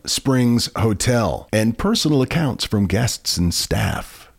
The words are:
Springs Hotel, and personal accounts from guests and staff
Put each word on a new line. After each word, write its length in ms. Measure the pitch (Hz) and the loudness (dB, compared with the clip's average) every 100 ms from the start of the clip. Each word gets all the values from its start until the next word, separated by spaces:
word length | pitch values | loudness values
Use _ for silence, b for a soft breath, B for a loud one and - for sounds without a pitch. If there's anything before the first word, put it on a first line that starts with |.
| - | -8
Springs 640 | - - 127 123 120 - - | -4 0 2 2 2 0 -2
Hotel, 720 | 113 101 - 120 98 57 - | 0 0 0 2 0 -2 -2
and 240 | 104 110 117 | 0 0 0
personal 460 | 196 - 151 147 | 0 0 2 2
accounts 420 | 127 170 147 - | 2 0 -2 -2
from 220 | - 107 98 | -2 0 0
guests 500 | 95 123 - - - | 0 0 -2 -4 -2
and 160 | 87 | 0
staff 760 | - - 107 98 - - - - | -2 -2 -2 0 -4 -8 -16 -20